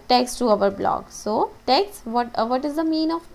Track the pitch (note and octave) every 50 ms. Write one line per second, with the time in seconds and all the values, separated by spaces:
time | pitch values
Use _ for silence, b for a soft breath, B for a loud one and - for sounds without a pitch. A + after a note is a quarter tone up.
0 | - - B3 B3 B3 B3 - - B3 A3+ G#3 G3+ G3+ G3+ G3 G3 G3 F#3 - -
1 | G3 - - - - G#3 G#3+ A#3+ G4 A4 - - - - B3+ D#4+ G4+ G4+ - -
2 | - A#3 A3+ A#3+ A#3+ A#3 - - A3+ A#3 B3+ C4 C#4+ D4 C#4+ D#4+ E4 D#4+ D#4+ D#4
3 | D#4+ D#4+ E4 E4+ - - -